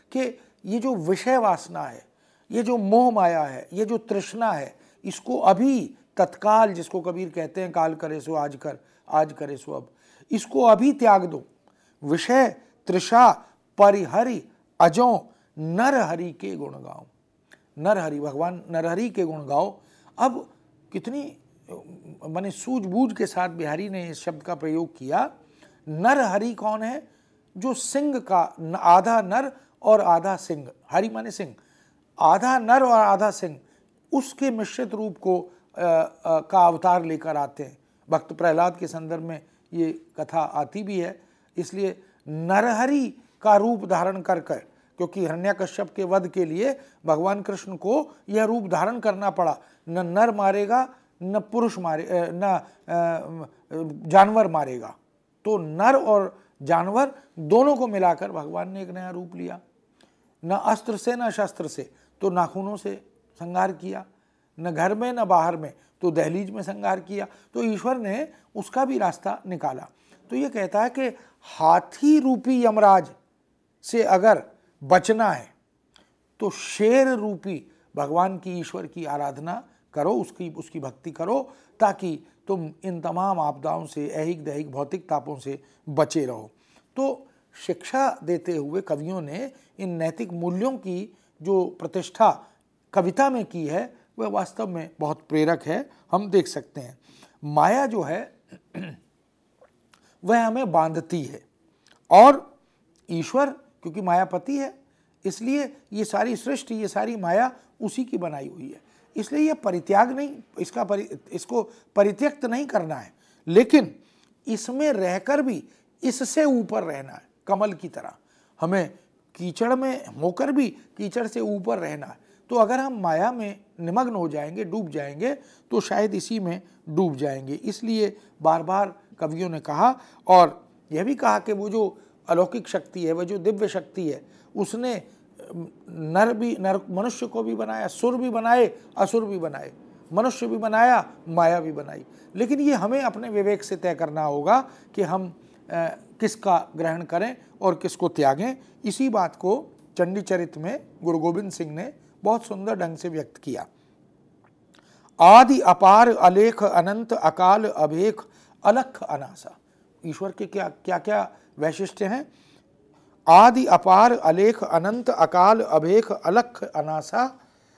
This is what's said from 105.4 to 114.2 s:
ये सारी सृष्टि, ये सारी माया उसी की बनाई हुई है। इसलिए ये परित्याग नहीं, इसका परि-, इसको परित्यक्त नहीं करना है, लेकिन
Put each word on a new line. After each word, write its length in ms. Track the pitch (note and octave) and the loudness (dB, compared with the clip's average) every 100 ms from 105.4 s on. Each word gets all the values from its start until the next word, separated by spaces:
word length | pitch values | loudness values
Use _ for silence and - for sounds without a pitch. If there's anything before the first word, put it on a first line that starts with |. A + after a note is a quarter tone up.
| A3+ C#4+ C#4 - - | -4 -4 -4 -10 -12
ये 120 | G#3 G#3+ | -6 -4
सारी 300 | G3+ A3+ A#3+ | -2 -2 -4
सृष्टि, 400 | - C#4 - A3 | -6 -6 -6 -6
ये 120 | G#3 | -6
सारी 280 | G3+ G#3+ A3+ | -4 -4 -4
माया 360 | F3 F#3 B3+ B3+ _ - | 0 2 0 -2 _ -10
उसी 240 | A3 - B3+ | -8 -6 -6
की 120 | - | -6
बनाई 300 | F3 D3 C#3 | -6 -8 -14
हुई 220 | F#3 C3 | -14 -16
है। 120 | - _ _ _ - | -18 _ _ _ -10
इसलिए 320 | G#3+ D4 D#4 | -6 0 0
ये 60 | |
परित्याग 580 | D4+ G#3 F3 - G3 B3 | 0 -2 -4 2 4 4
नहीं, 260 | C4 C#4+ - - - | 0 -8 -10 -16 -12
इसका 240 | F3+ A#3+ | -8 -6
परि-, 460 | G3+ G3+ G#3+ C#3 - | -4 -4 -6 -14 -14
इसको 380 | F3 - A#3+ G#3 - _ - | -14 -6 -6 -6 -10 _ 2
परित्यक्त 500 | G3+ G#3 C#4+ C#4+ B3 | 2 2 -2 -2 -6
नहीं 200 | A#3+ C#4+ | -6 -2
करना 300 | A3 D#3+ C3+ | -4 -4 -10
है, 180 | G#2+ _ _ _ - | -14 _ _ _ 2
लेकिन 480 | F3+ B3+ D4+ G3+ - _ _ | 6 8 6 4 -4 _ _